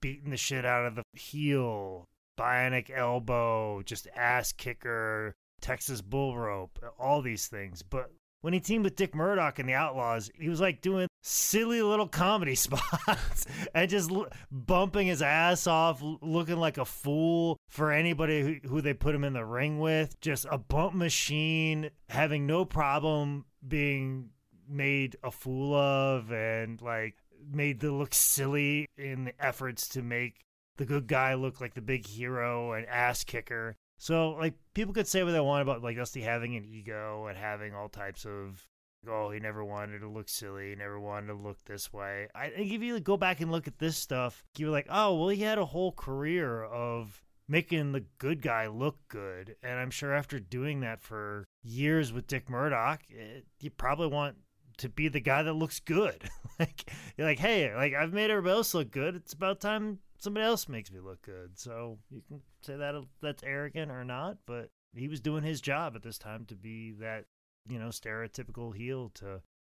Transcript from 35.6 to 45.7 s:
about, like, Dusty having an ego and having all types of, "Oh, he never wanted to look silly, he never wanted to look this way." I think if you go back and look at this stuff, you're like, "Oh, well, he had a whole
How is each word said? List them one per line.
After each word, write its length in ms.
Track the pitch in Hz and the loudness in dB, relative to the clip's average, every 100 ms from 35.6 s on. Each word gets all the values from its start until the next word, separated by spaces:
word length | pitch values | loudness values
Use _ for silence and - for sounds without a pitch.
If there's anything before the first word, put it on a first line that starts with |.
about, 200 | 135 120 | 2 0
like, 140 | 120 117 | -2 -4
Dusty 240 | 123 135 | -6 -4
having 360 | 113 117 120 120 | -2 -2 -2 -6
an 80 | |
ego 600 | 104 110 104 107 107 107 107 | -8 -14 -10 -8 -6 -6 -8
and 120 | 95 | -6
having 360 | 107 104 104 | -6 -6 -8
all 140 | 101 104 | -8 -10
types 380 | 104 98 95 110 | -8 -10 -8 -10
of, 400 | 101 98 95 - _ _ _ - | -8 -10 -14 -20 _ _ _ -6
"Oh, 220 | 110 104 | -4 -2
he 80 | 107 | -4
never 260 | 110 107 | -6 -6
wanted 360 | 104 104 104 104 | -6 -6 -8 -10
to 80 | 104 | -10
look 200 | 107 101 | -10 -8
silly, 420 | - 104 98 98 | -8 -8 -10 -10
he 40 | |
never 240 | 101 101 104 | -8 -8 -8
wanted 300 | 104 104 104 | -6 -8 -8
to 60 | |
look 300 | 104 104 98 | -8 -10 -12
this 280 | - 101 - | -12 -10 -10
way." 360 | 104 98 101 107 | -8 -6 -6 -8
I 160 | - 147 | -8 -8
think 220 | 180 202 | -4 -4
if 100 | 220 | -2
you 160 | 240 233 | -2 -2
go 180 | 165 202 | 2 2
back 240 | 185 151 | 2 0
and 120 | 165 | 0
look 160 | 165 143 | -2 -4
at 100 | - | -4
this 180 | 160 151 | -2 -2
stuff, 460 | - 127 123 - - - | -2 -2 -2 -6 -14 -4
you're 120 | 151 | 0
like, 180 | 147 - | 0 2
"Oh, 260 | 190 214 170 | 4 4 4
well, 120 | 175 | 2
he 140 | 202 | 2
had 160 | 214 214 | 2 2
a 60 | |
whole 280 | 156 | 0